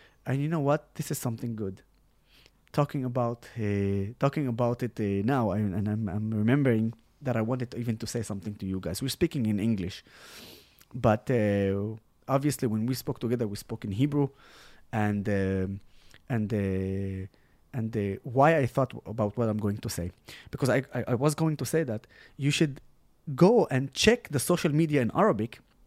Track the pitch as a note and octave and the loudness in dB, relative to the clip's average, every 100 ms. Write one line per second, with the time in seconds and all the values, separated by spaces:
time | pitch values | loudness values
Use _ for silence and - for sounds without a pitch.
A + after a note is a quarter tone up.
0 | - _ - C3+ D3+ E3 C#3 D3+ - - | -20 _ -4 -2 0 0 2 2 -2 -10
1 | - D3 B2+ A#2 A#2+ A2 G2 F#2 _ _ | -6 -4 -4 -4 -6 -4 -6 -8 _ _
2 | _ _ _ - - _ _ - C#3+ D3 | _ _ _ -20 -20 _ _ 0 0 0
3 | B2+ B2 A#2+ A#2+ - A#2 G#2 G2+ G2 G2 | -2 0 -2 -2 -10 -4 0 2 2 0
4 | G2 - C#3 D#3 C3 A#2 A#2+ B2 A#2+ - | -2 -2 -2 0 -2 0 0 0 -4 -2
5 | G#2 G2 G#2+ C#3 G#2+ G2+ G#2 F#2 G#2 G#2+ | 0 2 2 2 2 2 0 0 -2 -2
6 | G#2 G2+ A2 A2 A2 C#3+ C3+ A2+ A2+ - | -2 -2 -2 0 4 4 4 2 0 -4
7 | _ _ C3+ A2+ A2 B2+ A#2+ G#2+ A#2+ A2 | _ _ -4 -2 0 -2 -4 -6 -4 -4
8 | A2+ A#2+ G#2+ G2 G#2 G#2 F#2+ F#2+ E2 G#2 | -6 -6 -6 -8 -8 -8 -6 -4 -4 -4
9 | C3 - E3 D3 A2 G#2 A2+ G#2 F2 - | -6 -2 -2 0 0 0 0 0 -4 -8
10 | - - - - - - - _ - C3 | -18 -20 -20 -20 -20 -20 -20 _ -16 0
11 | A#2 G#2+ - A#2+ G#2+ G2+ G2 G2 G#2 A2 | 2 2 2 2 4 4 2 0 -4 -8
12 | - _ - C3+ D3 C3 B2 A2 A#2 B2+ | -16 _ -2 0 0 -2 -2 -2 -2 -2
13 | - - A2+ A#2+ A2 G#2 - A2+ G#2+ G2 | -6 -6 -4 -2 -2 -6 -10 -10 -6 0
14 | C#3+ D3 C#3 - - - - - - A2 | 0 2 0 -4 -20 -20 -20 -20 -6 -2
15 | G#2 G#2 G2 G2+ F#2+ F#2+ F#2+ G2 - - | 0 0 0 0 0 0 -2 -6 -12 -20
16 | - - - A#2 G#2 G#2+ G2 F#2+ F#2+ G2 | -20 -20 -6 -4 0 0 0 0 -2 -4
17 | G2 F#2+ F#2+ - _ _ _ B2+ A2 A2+ | -4 -6 -10 -14 _ _ _ -6 -4 -2
18 | G2+ G2 C3+ A#2+ D3 E3 B2 - C3 A#2 | -2 -4 -2 4 6 6 2 2 0 -4
19 | - A2+ G#2 A#2+ A2+ G#2+ G#2 G#2 - - | -10 -2 -2 0 0 0 -2 -2 -6 -6
20 | F2 - - - - - B2+ B2 B2+ B2 | -8 -10 -18 -20 -14 -2 0 0 0 -6
21 | - A#2 D3 D3 D#3+ D3 C3 D#3+ C#3 G#2+ | -2 0 2 2 0 0 -2 -2 0 -4
22 | - - - - C#3 - D#3+ C3+ - _ | -8 -20 -20 -2 0 2 2 0 -14 _
23 | _ _ - B2+ F3 A#3+ D#3+ C3 C3+ - | _ _ -10 4 6 6 4 0 -2 2
24 | - B3 - C#3+ - E3+ E3 D3 D#3+ C#3+ | 4 4 0 -4 0 2 2 2 2 2
25 | A#2 - G#3 A2 A2 - _ _ | 2 2 2 2 -2 -8 _ _